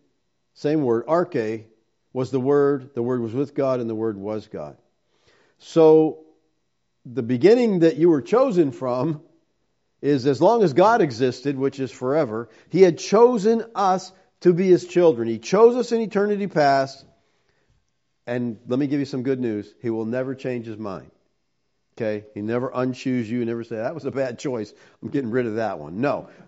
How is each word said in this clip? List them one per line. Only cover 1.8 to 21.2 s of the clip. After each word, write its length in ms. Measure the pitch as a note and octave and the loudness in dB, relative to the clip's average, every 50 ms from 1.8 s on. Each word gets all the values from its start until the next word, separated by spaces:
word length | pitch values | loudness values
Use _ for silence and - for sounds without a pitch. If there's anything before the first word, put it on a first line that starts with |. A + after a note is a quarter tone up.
| _ _ _ _ _ _ | _ _ _ _ _ _
was 180 | - B2+ C3 - | -6 -6 -4 -4
the 100 | C#3 C3 | -4 -2
Word, 500 | B2 C#3 C#3+ C#3+ C#3 C#3+ C#3+ C3 B2+ B2+ - | 0 2 2 4 4 2 0 -2 -6 -8 -8
the 80 | A#2+ | -6
Word 180 | A#2 B2 B2+ B2 | -4 -2 -2 -4
was 120 | A#2 A2 | -4 -4
with 220 | A2+ C3+ D3 - - | -4 -6 -6 -4 -4
God, 240 | D3 C#3 C3 C3 B2 | -4 -2 -2 -2 -2
and 100 | A#2 A2+ | -4 -6
the 60 | A2 | -6
Word 220 | G#2+ A2+ A2+ G#2 | -4 -4 -4 -6
was 320 | G2 F#2+ G#2 G#2+ G#2+ - - | -6 -8 -8 -8 -8 -10 -12
God. 280 | G2 E2 D2+ D2 C#2 _ _ _ _ _ _ _ _ _ _ _ _ _ _ _ _ _ | -14 -14 -14 -14 -16 _ _ _ _ _ _ _ _ _ _ _ _ _ _ _ _ _
So, 640 | - - - E3 D#3+ D#3 D#3+ D#3+ D#3 D3+ - - - _ _ _ _ _ _ _ _ _ _ _ _ _ _ _ - | -12 -2 4 6 8 8 8 8 6 4 0 -6 -14 _ _ _ _ _ _ _ _ _ _ _ _ _ _ _ -18
the 180 | C3+ A2+ C3 | -12 -8 -6
beginning 580 | A#2 A2+ B2+ A#2+ C#3+ G3+ A#3+ B3+ A#3+ A3+ F#3+ E3+ | -4 -2 0 4 4 6 6 6 4 2 2 4
that 160 | E3 E3 D3 | 2 2 4
you 120 | D3 E3+ F3+ | 4 4 4
were 140 | D#3+ C3 | 4 2
chosen 500 | - - G3+ B3 C#4 C4+ F3+ F3 D#3 C3+ | 0 0 2 2 2 2 2 0 0 0
from 480 | - - C3 B2 B2 B2+ C3 E3 D3 - - _ _ _ _ _ _ _ _ _ _ _ _ _ _ _ | -2 -6 -6 -4 -4 -2 -2 -4 -4 -8 -10 _ _ _ _ _ _ _ _ _ _ _ _ _ _ _
is 240 | C3 C#3+ D3 B2+ A2+ | -2 0 0 0 0
as 160 | C#3+ C3+ A#2+ | 0 2 4
long 200 | E3 G#3 A#3 A#3 | 4 4 4 4
as 100 | G3 D#3 | 2 2
God 280 | B2+ E3 F#3 A3 A#3 A3 | 4 4 4 4 4 4
existed, 560 | F3 C#3+ A2 A2 C3 B2+ A#2+ - - C#3+ C#3 | 2 0 0 -2 -2 -2 -2 -4 -6 -6 -4
which 220 | C3 C3+ C3+ C3+ C3+ | -2 -4 -4 -4 -6
is 120 | C3+ A#2 | -8 -10
forever, 580 | - - B2+ B2+ C#3+ D#3+ D3 A2 G#2+ A2+ A#2 - _ _ _ _ | -8 -6 -4 -2 0 0 0 -2 -4 -8 -10 -10 _ _ _ _
He 120 | D#3 F#3 | 4 4
had 160 | F#3+ F3 - - | 6 6 4 0
chosen 640 | - - G3 A3 A#3+ B3+ B3+ G3+ F#3 A3+ A3+ A3+ - - - | -2 2 4 6 6 6 4 2 2 0 0 0 -2 -6 -4
us 380 | - G3+ F#3 F#3+ F3+ - - - _ _ _ _ _ | -2 0 0 0 -2 -4 -10 -20 _ _ _ _ _
to 120 | - F3 | 2 2
be 140 | F3 E3+ G3 F#3 | 2 4 4 4
His 180 | F3 D#3 - | 4 4 2
children. 420 | - - F3 F3 D#3+ B2+ A#2 A2+ A#2 | 0 0 4 4 4 4 2 -2 -4
He 100 | A2+ G#2+ | -4 -6
chose 380 | - - F#3 G#3 A#3 A#3+ A#3+ | -4 0 4 6 6 6 6
us 160 | B3+ A3+ - | 4 -2 -2
in 80 | A#3 A3+ | -2 -2
eternity 460 | A3+ F3+ - G3 G3+ G#3 G#3 G3 G3+ | -2 -2 -2 -2 0 0 -2 -2 -4
past, 580 | F3 - D#3 C#3+ C#3 C#3 C3+ C3+ C3+ - - - _ _ _ _ _ _ _ _ _ _ _ _ _ _ _ _ _ _ _ _ _ _ _ _ | -2 0 2 2 4 4 2 0 -2 -8 -16 -20 _ _ _ _ _ _ _ _ _ _ _ _ _ _ _ _ _ _ _ _ _ _ _ _
and 320 | A#2 A#2+ B2 A#2+ A#2+ G#2+ G2+ - | -6 -6 -4 -4 -6 -8 -8 -6
let 120 | A2+ B2+ C3+ | -4 -2 -2
me 80 | D3 | -2
give 140 | C3 C3 C#3 | 0 -2 -2
you 60 | C#3 | -4
some 160 | C3+ C#3+ B2+ | -4 -6 -4
good 180 | A#2+ C3+ C3+ B2+ | -2 -2 -2 -2
news. 320 | B2 A2+ G#2+ G#2 G2+ - _ _ | -2 -4 -4 -4 -8 -10 _ _
He 80 | - A#2 | -6 -4
will 140 | A2 A2+ A2 | -4 -4 -4
never 300 | A2 B2 B2+ C3 C3+ B2+ | -4 -4 -4 -4 -6 -8
change 320 | B2+ - B2+ B2 A#2+ A2+ | -8 -8 -8 -8 -8 -8
His 120 | A2+ G#2+ G#2 | -10 -12 -10
mind. 320 | G#2+ G2+ F#2 D2+ C2 - _ _ | -10 -10 -10 -12 -14 -18 _ _